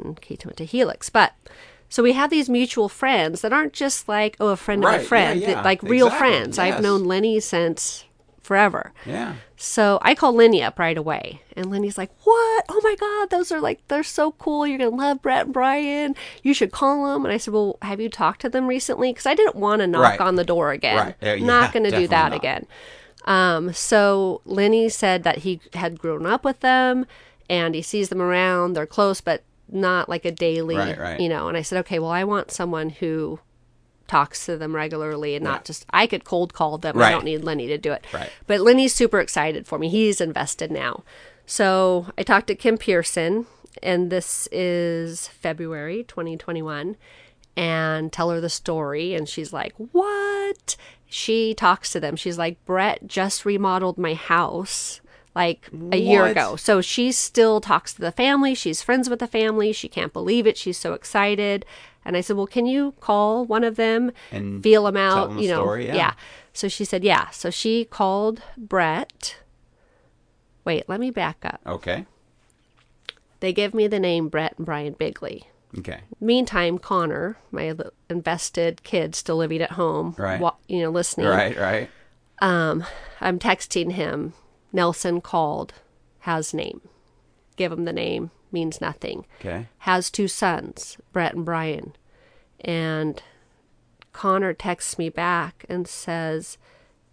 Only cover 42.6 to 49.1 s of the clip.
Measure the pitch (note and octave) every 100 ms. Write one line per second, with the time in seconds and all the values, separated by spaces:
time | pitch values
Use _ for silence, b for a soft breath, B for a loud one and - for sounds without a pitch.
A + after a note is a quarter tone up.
42.6 | A#3 A3 - F3+ E3 - E3 G#3+ A#3 b
43.6 | - - - F3+ F3+ F#3 - - - -
44.6 | F3+ F3 E3+ E3 E3 E3 - - E3+ D#3+
45.6 | E3 D#3 D3+ G#3 A#3+ - E3 D#3+ - E3+
46.6 | D#3 D3 E3+ G#3+ b b b b b -
47.6 | E3 D#3+ D#3+ D#3 D#3+ - E3+ E3+ E3+ -
48.6 | - D#3+ C#3+ D3 F3